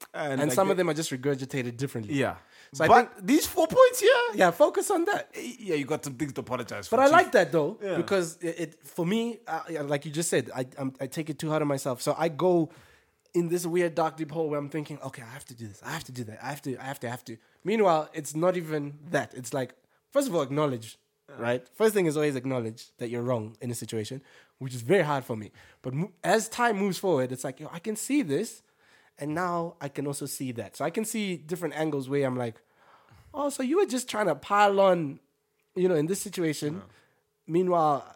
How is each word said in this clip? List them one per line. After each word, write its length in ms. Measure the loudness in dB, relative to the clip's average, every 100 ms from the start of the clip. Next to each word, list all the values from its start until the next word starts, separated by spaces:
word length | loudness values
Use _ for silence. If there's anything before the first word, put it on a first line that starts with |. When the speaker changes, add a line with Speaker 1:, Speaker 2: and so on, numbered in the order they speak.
| -14
Speaker 1:
And, 260 | -8 -4 0
Speaker 2:
And 100 | 2
Speaker 1:
like, 20 |
Speaker 2:
some 180 | 4 4
of 60 | 2
Speaker 1:
they 40 |
Speaker 2:
them 80 | 0
are 40 |
just 160 | 0 -4
regurgitated 680 | -2 -2 -2 -4 -4 -4 -4
differently. 380 | -6 -6 -4
Speaker 1:
Yeah. 220 | 0 0 -2 -14 -20 -12
Speaker 2:
So 100 | 0
I 40 | 8
Speaker 1:
But 260 | 8 6
Speaker 2:
think 120 | -2 2
Speaker 1:
these 200 | 2 2
four 200 | 0 2
points 340 | 8 8 8
here? 100 | 4 6 4
Speaker 2:
Yeah, 160 | 4 4
focus 380 | 6 4 4 0
on 140 | 0 2
that. 240 | -2 -4
Speaker 1:
Yeah, 400 | -10 -12 -10 -2
you 100 | -2
got 200 | 0 -4
some 100 | -4
things 180 | -6 -6
to 60 | -6
apologize 460 | -6 -4 -4 -8 0
for, 100 | 4
Speaker 2:
But 60 |
I 40 | 6
Speaker 1:
Chief. 60 |
Speaker 2:
like 200 | 6 6
that, 180 | 4 4
though, 260 | 2 0 -2
Speaker 1:
Yeah. 140 | -4 -2
Speaker 2:
because 400 | 0 0 0 -4
it, 200 | -8 -6
it, 260 | -8 -10 -14
for 180 | -4
me, 360 | 0 0 -2 -6 -8
uh, 120 | -8 -6
yeah, 140 | -6
like 220 | -2 -4 -4
you 60 |
just 180 | -4 0
said, 200 | 0 -2
I, 120 | -6 -8 -6
I'm, 160 | -8 -6
I 60 | -8
take 200 | -6 -8
it 80 | -6
too 100 | -2
hard 120 | 0
on 60 | 0
myself. 320 | -2 -2 -4
So 140 | -2 0
I 120 | 0
go 420 | 2 4 4 2 -4 -20 _ _ _ _
in 140 | -2 0
this 180 | -2 0
weird 280 | 0 0 0
dark 200 | -2 -2
deep 140 | -8
hole 180 | -4 -2
where 100 | -2
I'm 100 | -4
thinking, 300 | -8 -8 -10
"Okay, 200 | -12 -12
I 100 | -16
have 120 | -16 -16
to 80 |
do 120 | -14 -14
this. 160 | -14
I 60 | -10
have 140 | -10
to 80 | -10
do 100 | -10
that. 140 | -10 -10
I 60 | -10
have 120 | -8
to, 140 | -8 -8
I 60 |
have 160 | -8 -8
to, 80 | -8
I 20 |
have 140 | -10
to." 120 | -12 -18 _ _
Meanwhile, 440 | -2 4 4 4 0
it's 200 | -8 -8 0
not 200 | 0 0
even 420 | -2 -6 -6 -10 -4
that. 240 | -4 -4
It's 180 | -10 -6
like, 220 | -4 -6 -10 _ _ _
first 180 | -2 0
of 60 |
all, 80 | 0
acknowledge, 560 | 0 0 0 -2 -8 -20 _ _ _
Speaker 1:
Yeah. 140 | -6
Speaker 2:
right? 260 | -2 -2 -2
First 200 | 2 2
thing 120 | 4 2
is 100 | 2
always 200 | 0 0
acknowledge 500 | -2 -2 -4 -8 -16 -10
that 100 | -6
you're 120 | -4
wrong 340 | 0 -2 -4 -8
in 80 | -8
a 40 |
situation, 460 | -8 -6 -6 -6 -10 -16 -20 _ -14
which 160 | -10
is 80 | -6
very 200 | 2 2
hard 220 | 2 -2
for 100 | -4 -8
me. 140 | -10 -16 -20 _
But 140 | -8
mo-, 180 | -4 -6 _
as 260 | 2 2 0
time 260 | 0 0 2
moves 200 | 0 0
forward, 340 | 2 2 0
it's 100 | -4
like, 140 | -8 -10
"Yo, 100 | -12
I 60 | -10
can 180 | -8 -6
see 240 | 0 0
this, 420 | 2 -2 -2 -10 _ _ _ _ _ -10
and 160 | -6
now 420 | -2 -2 -2 -4 -6
I 80 | -10
can 180 | -6 -6
also 200 | -6 -8
see 260 | -6 -6
that." 240 | -6 -8 -6
So 80 |
I 60 | -4
can 160 | -2 -4
see 320 | -4 -4 -4
different 360 | -6 -6 -4
angles 360 | -2 -2 -2 -2
where 160 | 0 0
I'm 100 | 0
like, 240 | -4 -8 _ _ _ _ _ -20 -14
"Oh, 160 | -4 -4
so 140 | -2
you 160 | 0 2
were 80 | 2
just 240 | -2 -4
trying 160 | 0 0
to 80 |
pile 440 | 0 2 6 6 8
on, 420 | 6 6 0 -6 _ _ _ _ _
you 140 | 0 4
know, 60 |
in 100 | 4 2
this 140 | -2
situation." 540 | -6 -2 -2 -2 -4
Speaker 1:
Yeah. 60 | -6 -12 _ _ _ _ _ -2
Speaker 2:
Meanwhile, 580 | 0 4 4 4 2 -2